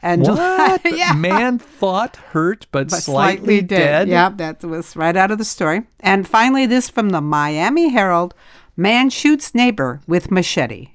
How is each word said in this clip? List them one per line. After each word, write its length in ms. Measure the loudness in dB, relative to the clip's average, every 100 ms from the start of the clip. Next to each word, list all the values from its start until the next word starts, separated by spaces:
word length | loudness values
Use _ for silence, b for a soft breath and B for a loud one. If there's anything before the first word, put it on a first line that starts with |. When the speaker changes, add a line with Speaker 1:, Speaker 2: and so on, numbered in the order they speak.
Speaker 1:
And 200 | -2 2
Speaker 2:
What? 580 | 2 2 0 2 2 2 -2
Speaker 1:
<laughs> 0 |
Yeah. 280 | -2 -2
Speaker 2:
"Man 460 | 0 0 0 0 -2
thought 560 | -6 -6 -4 -2 -4 -10 -8
hurt, 360 | -4 -2 -4 -6
but 180 | -6 -4
Speaker 1:
But 140 | -6
Speaker 2:
slightly 540 | -2 0 2 0 0 0
Speaker 1:
slightly 40 |
dead. 460 | 2 0 2 2 2
Speaker 2:
dead"? 0 |
Speaker 1:
Yep, 300 | 2 2 0
that 260 | -10 -8
was 320 | -10 -8 -10 -4
right 220 | 0 2
out 140 | 0
of 60 | 0
the 80 | -6
story. 380 | -4 -2 -2 -6 _
And 260 | 0 0 2
finally, 380 | 2 2 2 2
this 240 | 0 0
from 200 | -4 -2
the 120 | -2
Miami 680 | -2 -2 -2 -2 0 2 2
Herald. 440 | 2 2 0 -2 -8 b b b -2
"Man 320 | 2 4 2
shoots 440 | 2 2 2 0 0
neighbor 460 | 0 0 -4 -6 -2
with 240 | -2 0
machete." 580 | -2 0 -2 -4 -6 -18